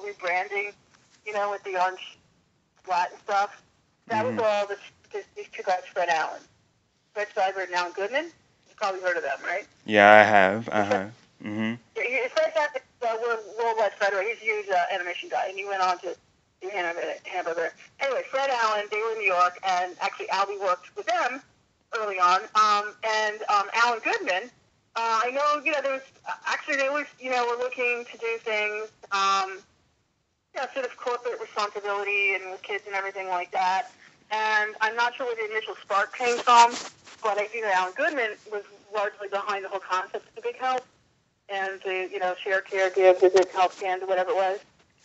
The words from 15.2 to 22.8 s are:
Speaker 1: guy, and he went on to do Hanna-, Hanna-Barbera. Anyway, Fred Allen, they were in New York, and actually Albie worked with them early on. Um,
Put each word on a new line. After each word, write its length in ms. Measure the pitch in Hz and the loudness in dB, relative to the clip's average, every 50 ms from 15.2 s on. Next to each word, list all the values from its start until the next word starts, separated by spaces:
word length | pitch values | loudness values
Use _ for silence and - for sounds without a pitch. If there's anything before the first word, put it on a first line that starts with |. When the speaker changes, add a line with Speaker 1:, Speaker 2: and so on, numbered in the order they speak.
| 175 175 | -10 -6
Speaker 1:
guy, 180 | - 185 - 190 | -4 -4 -4 -4
and 100 | 190 196 | -6 -8
he 80 | 196 | -8
went 160 | 202 196 190 | -6 -2 0
on 160 | 185 185 359 - | 0 0 0 -2
to 160 | 392 - - - _ _ _ _ _ _ _ - | -4 -10 -12 -12 _ _ _ _ _ _ _ -14
do 80 | 359 370 | -12 -8
Hanna-, 240 | - - 175 170 170 170 156 156 - - - | -6 -4 -4 -4 -4 -4 -6 -6 -8 -10 -10
Hanna-Barbera. 480 | - - 180 165 170 165 170 165 160 - - - - _ - | -10 -8 -6 -4 -4 -2 -2 -4 -4 -6 -10 -20 -20 _ -4
Anyway, 220 | 277 277 254 190 170 - | -4 -2 -2 -2 -4 -4
Fred 200 | - 269 277 277 | -2 -2 0 0
Allen, 360 | 254 233 226 220 214 208 208 208 | 0 2 2 0 0 0 -2 -4
they 60 | 214 214 | -4 -4
were 100 | 220 226 220 | -2 -2 -4
in 60 | 220 | 0
New 80 | 208 190 | 0 0
York, 280 | 180 175 180 180 180 - - | 4 4 2 2 2 -2 -2
and 320 | 190 185 180 185 180 170 - | 0 0 0 0 -2 -4 -4
actually 260 | 190 202 - - - - | -6 -6 -4 -6 -6 -4
Albie 320 | - - - 190 415 392 | 0 0 0 0 -2 -2
worked 360 | 403 - 359 - - - - 415 | 0 0 0 0 -2 -16 -14 -10
with 80 | - | -2
them 360 | 320 349 349 294 247 254 277 - _ _ _ _ _ _ _ _ - - 226 | 0 0 2 2 0 -2 -6 -12 _ _ _ _ _ _ _ _ -8 -6 -4
early 220 | 214 208 196 185 | -4 -4 0 2
on. 220 | 180 180 185 196 220 - - | 4 4 4 4 2 0 2
Um, 380 | 214 214 214 208 208 | 4 4 4 4 2